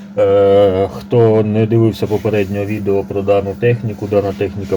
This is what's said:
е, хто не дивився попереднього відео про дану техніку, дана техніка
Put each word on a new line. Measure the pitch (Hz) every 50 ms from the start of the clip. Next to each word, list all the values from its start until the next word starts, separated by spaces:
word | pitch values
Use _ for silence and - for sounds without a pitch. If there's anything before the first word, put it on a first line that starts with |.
| - 101 101 101
е, | 104 98 101 101 98 98 98 101 101 98 92 95 98 95
хто | - - - - 127 120 113 110 110 110
не | 104 107 104 110 110
дивився | 101 117 113 113 110 104 - 107
попереднього | 98 107 98 95 107 104 104 98 95 101 101 101
відео | 101 107 107 98 101 98 98 95
про | - 98 98
дану | 98 101 101 101 98 98 95 -
техніку, | 117 120 120 120 - 107 101 - 104
дана | 98 101 101 95 98
техніка | 98 101 101 90 90 98 98 98 98